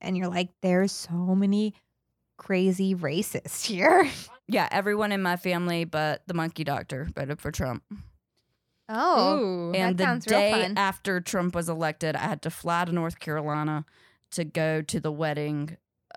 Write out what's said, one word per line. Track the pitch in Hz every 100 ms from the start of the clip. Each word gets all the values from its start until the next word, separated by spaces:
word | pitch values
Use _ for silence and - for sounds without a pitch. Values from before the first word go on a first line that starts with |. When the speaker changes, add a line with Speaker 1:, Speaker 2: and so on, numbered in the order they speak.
Speaker 1:
and | - 185
you're | 180
like, | 180 180 _
"There's | 185 180 196
so | - - 170 180 190
many | 196 208 214 - _ _ _ _ _ -
crazy | - 185 190 185 190 185
racists | 156 165 220 - - - -
here." | 185 269 359 294
<laughs> | - - - -
Speaker 2:
Yeah, | 214 160
everyone | 196 202 208 208
in | 196
my | 190 180
family | 185 175 175 170 165
but | 156 156 147 -
the |
monkey | 170 165 165 151
doctor | 139 - 127 156 -
voted | 135 151
for | 147
Trump. | 160 131 117 - 208 - _ _ _ _ _ _ _ -
Speaker 1:
Oh, | 220 330 294 190 302
Speaker 3:
Ooh. | 202 180 170
Speaker 2:
And | 185 185 180
Speaker 1:
that |
Speaker 2:
the |
Speaker 1:
sounds | 190 165 220
real | 208
Speaker 2:
day | 202
Speaker 1:
fun. | 220 185 202
Speaker 2:
after | 196 190 202 180
Trump | 175 196 175 175
was | 165
elected, | 160 160 156 160 151
I | 180
had | 151
to | 165
fly | - 170 170
to | 175
North | 170 165 170
Carolina | - 151 151 151 151 151 151 _ _ _ _
to | -
go | 156 165 160 156
to | 156 -
the | 156
wedding | 151 160 147 147 147 151 165 _ _ _